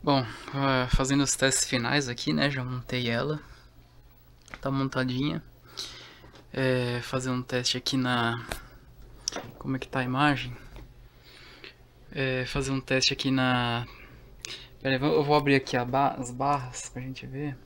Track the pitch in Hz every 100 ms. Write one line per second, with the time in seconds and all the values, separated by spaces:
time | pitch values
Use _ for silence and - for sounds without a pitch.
0 | 147 135 120 - - 139 139 131 123 -
1 | 135 139 135 - 131 - - 127 117 143
2 | 131 123 - 156 143 135 123 127 - 127
3 | 120 117 139 151 - - - - - -
4 | - - - - - - 139 135 135 135
5 | 127 127 147 165 - - - - - -
6 | - - - - - 131 131 127 123 120
7 | 117 131 127 127 123 127 123 127 - 131
8 | 127 123 117 117 - - - - - -
9 | - - - - - - 135 131 - 135
10 | 127 131 147 131 123 123 - - - -
11 | - - - - - - - - - -
12 | - 147 135 127 127 143 135 135 - 131
13 | - 135 139 131 127 123 120 117 123 -
14 | - - - - - - - - 135 131
15 | 147 156 143 147 143 135 135 131 123 131
16 | 143 - 123 123 139 143 123 - - 123
17 | 131 127 131 135 147 127